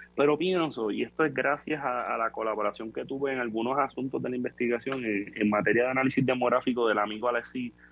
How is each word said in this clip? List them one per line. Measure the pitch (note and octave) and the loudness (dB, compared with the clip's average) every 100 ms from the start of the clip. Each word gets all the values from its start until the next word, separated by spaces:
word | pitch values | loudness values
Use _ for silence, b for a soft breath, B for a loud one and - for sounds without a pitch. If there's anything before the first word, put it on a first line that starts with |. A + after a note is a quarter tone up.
| B - | B 2
pero | C#3+ D3+ | 4 4
pienso, | F3+ F#3 D#3 A#2+ A2 | 2 2 0 -2 -2
y | G#2+ | -2
esto | A#2 - | -2 0
es | D#3 | 0
gracias | C3 C#3 D3 - D3+ | 2 0 0 -4 -4
a, | C#3+ B2 G2+ | -2 -2 -2
a | A#2 | -2
la | A2+ | -2
colaboración | - A2 G#2+ G#2 - A2 | -2 -2 0 -2 -4 -8
que | A#2+ | -8
tuve | B2+ C3+ C#3 | -6 -4 -2
en | C3 | -2
algunos | A#2+ A2 A#2 C#3 | -2 -2 0 0
asuntos | C3+ - C3 C3 | 0 -2 -4 -4
de | B2+ | -4
la | B2+ | -4
investigación | B2 - A#2+ A#2+ C3+ C3+ | -4 -2 0 0 -2 -4
en, | A#2 G2+ G2+ - | -2 -2 -2 0
en | G#2+ | 2
materia | G#2+ G#2 A2 | 4 4 4
de | B2 | 4
análisis | C3 C3 C#3 | 2 2 2
demográfico | B2+ B2+ B2 B2 C3 B2 A#2 | 2 2 2 2 2 2 2
del | G#2 | 2
amigo | G#2 G#2+ B2 | 0 -2 -2
Alexis, | A#2+ A#2 C3 B2 - B | -2 -4 -8 -8 -10 B